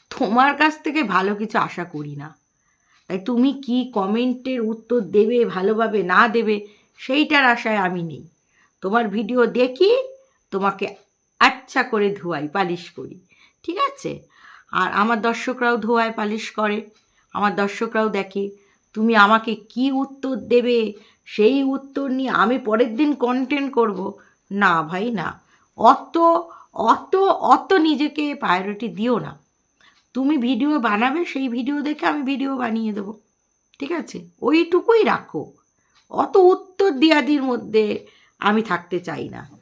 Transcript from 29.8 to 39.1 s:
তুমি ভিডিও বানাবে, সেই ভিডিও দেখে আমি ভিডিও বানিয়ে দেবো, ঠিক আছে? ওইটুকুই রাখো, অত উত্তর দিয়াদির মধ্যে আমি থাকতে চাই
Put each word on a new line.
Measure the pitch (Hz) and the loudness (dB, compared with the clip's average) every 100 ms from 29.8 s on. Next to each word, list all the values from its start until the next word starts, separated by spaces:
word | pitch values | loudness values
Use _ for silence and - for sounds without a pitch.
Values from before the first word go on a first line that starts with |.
| _ _ _ | _ _ _
তুমি | 247 269 311 | -4 0 0
ভিডিও | 233 240 285 302 | 0 0 0 0
বানাবে, | 233 208 247 302 349 | 0 0 0 0 -4
সেই | 269 269 | -4 -4
ভিডিও | 240 247 294 | -4 -4 -4
দেখে | 285 294 339 | -4 -2 -2
আমি | 302 | -2
ভিডিও | 269 277 269 269 | -4 -4 -4 -4
বানিয়ে | 240 220 220 | -4 -4 -4
দেবো, | 208 196 - _ _ _ _ _ - | -6 -8 -12 _ _ _ _ _ -14
ঠিক | 277 | -8
আছে? | 339 226 - - - | -8 -8 -12 -16 -6
ওইটুকুই | 233 311 339 359 - 453 | 0 2 2 0 2 2
রাখো, | 277 - - 160 139 - _ _ _ _ _ | 2 0 -6 -12 -12 -16 _ _ _ _ _
অত | - 285 403 | -4 2 6
উত্তর | 359 370 - - 392 | 6 6 -2 0 0
দিয়াদির | 269 320 302 262 294 | 4 4 4 2 0
মধ্যে | 262 240 214 220 214 - - _ _ - | -2 -4 0 0 0 -2 -10 _ _ -4
আমি | 196 214 | 0 0
থাকতে | 220 175 170 175 | 0 -4 -4 -8
চাই | 170 | -6